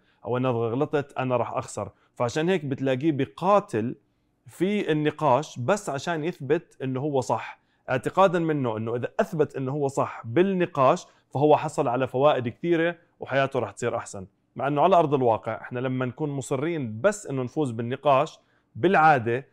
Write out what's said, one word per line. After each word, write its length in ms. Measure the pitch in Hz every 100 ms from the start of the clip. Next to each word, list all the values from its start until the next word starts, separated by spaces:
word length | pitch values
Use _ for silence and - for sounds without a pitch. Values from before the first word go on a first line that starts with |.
| _ _
أو 120 | 104 123
أنا 140 | 131
إذا 60 | 117
غلطت 540 | 117 127 147 147 135 -
أنا 180 | 127 123
راح 160 | -
أخسر. 380 | 127 - 113 95 - _
فعشان 340 | - 120 151 170
هيك 160 | 185
بتلاقيه 480 | 143 120 135 127 165
بقاتل 840 | 135 131 - 180 202 202 113 117 - _ _ _ _ -
في 460 | - 190 208 156
النقاش 640 | 151 151 - 151 127 156 127
بس 300 | 123 208 -
عشان 340 | 139 175 160
يثبت 520 | 156 - 135 170 - -
إنه 180 | 131 127
هو 200 | 151 135
صح، 400 | - 113 - - _ _ -
اعتقادًا 480 | 127 147 185 190 175
منه 380 | 160 151 123 107
إنه 200 | 113 123
إذا 120 | 123 -
أثبت 360 | 208 156 139 135
إنه 160 | 131
هو 160 | 147 135
صح 340 | 139 120 -
بالنقاش 840 | 113 135 196 185 170 143 131 180 - _ _
فهو 260 | 135 147 143
حصل 320 | 147 - 131
على 180 | 127 127
فوائد 420 | 131 147 131 120
كثيرة 480 | - 170 165 170 170 _ -
وحياته 380 | 107 135 135 127
راح 120 | 104
تصير 260 | - 120 110
أحسن. 300 | - 101 92 _ _ 117
مع 100 | 139
إنه 140 | 147
على 140 | 175 180
أرض 180 | 156
الواقع 460 | 143 120 107 113 110
إحنا 200 | - 123
لما 260 | 131 127 127
نكون 240 | - 151
مصرين 720 | 139 - 135 160 160 120 110
بس 260 | 196 208 -
إنه 160 | 135
نفوز 280 | 123 156 139
بالنقاش، 680 | 113 117 - 147 135 160 - _ _ _ 113
بالعادة 680 | 170 180 160 139 113 123 -